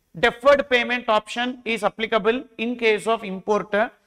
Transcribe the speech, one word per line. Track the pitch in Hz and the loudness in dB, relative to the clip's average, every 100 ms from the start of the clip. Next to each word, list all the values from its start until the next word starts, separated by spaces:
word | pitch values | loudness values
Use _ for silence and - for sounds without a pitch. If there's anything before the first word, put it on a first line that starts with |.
| _ 170 | _ -4
Deferred | 233 226 269 277 - | -2 0 4 4 4
payment | 247 233 247 240 | 0 0 -4 0
option | 214 - 240 247 254 | 0 0 -6 -6 -6
is | - 226 | -6 -2
applicable | 202 - 220 220 202 240 - - | -2 -4 -2 0 0 -2 -4 -8
in | 226 240 | -6 -2
case | 226 214 185 | 0 0 0
of | 226 | -4
importer. | 214 185 185 208 190 202 233 - | -4 -8 -2 -2 0 -2 -2 -6